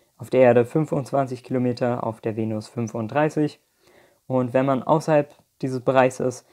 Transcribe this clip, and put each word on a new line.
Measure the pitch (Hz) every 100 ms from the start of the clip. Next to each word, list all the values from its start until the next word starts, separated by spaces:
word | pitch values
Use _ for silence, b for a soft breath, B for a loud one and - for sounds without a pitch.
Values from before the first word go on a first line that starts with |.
| b -
Auf | 117
der | 131
Erde | 127 120 117
fünfundzwanzig | 160 147 156 120 139 127 123
Kilometer, | - 127 123 120 120 123
auf | 117 110
der | 117 107
Venus | 110 107 107
fünfunddreißig. | - 113 117 110 135 156 151 147 - b b b b b b -
Und | 131 123 131
wenn | 135
man | 127
außerhalb | 110 156 160 151 147 _ _ _
dieses | 135 127
Bereichs | 120 131 127 -
ist, | 127 - b